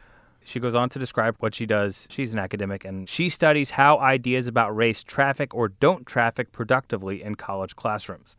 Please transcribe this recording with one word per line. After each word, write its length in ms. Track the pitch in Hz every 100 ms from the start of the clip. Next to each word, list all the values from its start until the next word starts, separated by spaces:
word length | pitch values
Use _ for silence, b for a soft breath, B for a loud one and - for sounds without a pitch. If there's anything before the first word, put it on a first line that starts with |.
| _ _ _ _ -
She 140 | 123
goes 160 | 123 120
on 140 | 123
to 100 | 139
describe 380 | 127 - 113 110
what 160 | 110 -
she 100 | 113
does. 400 | 104 101 - -
She's 240 | - 123
an 60 | 110
academic, 440 | 95 104 98 98
and 240 | 95 95 92
she 220 | - 175
studies 420 | - 156 151 135
how 260 | - 143 151
ideas 460 | 131 135 123 127 123
about 300 | 120 107 107
race 260 | 117 107
traffic 540 | - - 139 135 143 120
or 140 | 110
don't 360 | 98 151 123 123
traffic 460 | 123 117 - 120
productively 720 | - 113 131 - 104 95 101
in 120 | 104 104
college 420 | - 98 95 -
classrooms. 580 | 113 104 - 87 _